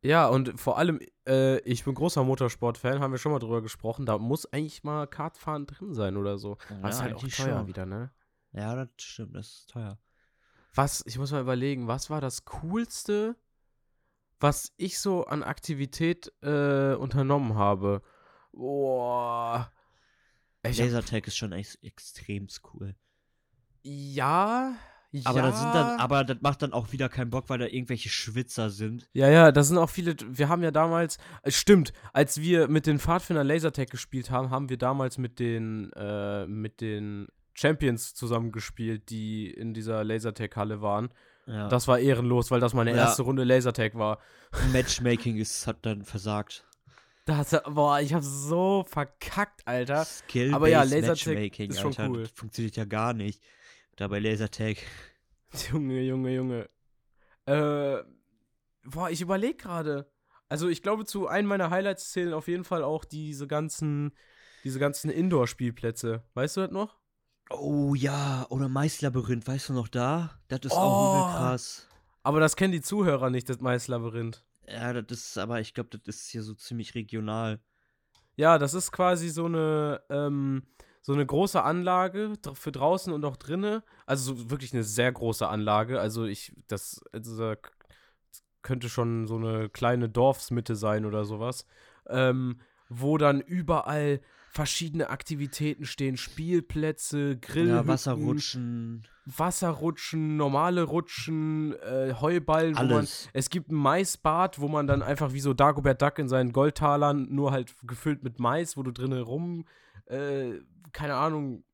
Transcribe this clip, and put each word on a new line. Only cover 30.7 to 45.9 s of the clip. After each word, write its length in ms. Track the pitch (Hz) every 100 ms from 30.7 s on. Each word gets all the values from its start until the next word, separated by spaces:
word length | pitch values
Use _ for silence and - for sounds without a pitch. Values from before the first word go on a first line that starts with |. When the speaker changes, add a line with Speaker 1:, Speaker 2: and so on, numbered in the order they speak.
Speaker 1:
damals, 460 | 151 165 165 170 - - -
äh, 80 | -
stimmt, 420 | - - 202 143 - -
als 280 | 139 147 -
wir 280 | 160 170 143
mit 180 | 151 151
den 120 | 147
Pfadfindern 480 | 160 175 - 165 139
Lasertag 420 | 160 160 147 131
gespielt 400 | 123 - 131 117
haben, 200 | 127 131
haben 180 | 131 139
wir 80 | 127
damals 380 | 127 139 131 -
mit 200 | 123 -
den, 540 | 120 117 110 110 98
äh, 520 | - 101 104 101 101 90
mit 340 | 107 107 -
den 480 | 110 104 104 104 101 _ _ -
Champions 560 | 147 156 143 113 -
zusammengespielt, 920 | - 120 117 117 113 - - 113 110 -
die 400 | 113 107 110 104
in 240 | - 113
dieser 300 | 113 110 110
Lasertag-Halle 760 | 107 113 113 104 107 - 104 104
waren. 280 | 104 101 120 _ _ _ -
Speaker 2:
Ja. 220 | 110 104
Speaker 1:
Das 200 | 123 117
war 100 | 123
ehrenlos, 520 | 135 120 120 123 117
weil 100 | 123
das 140 | 120
meine 160 | 123 117
Speaker 2:
Ja. 60 | 120
Speaker 1:
erste 240 | 117 110
Runde 220 | 123 135
Lasertag 500 | 127 127 123 117 110
war. 240 | 113 107 104 - - - - 127
Speaker 2:
Matchmaking 640 | 127 123 - 123 120 120 107
ist, 280 | 107 - -
hat 120 | 110
dann 160 | 113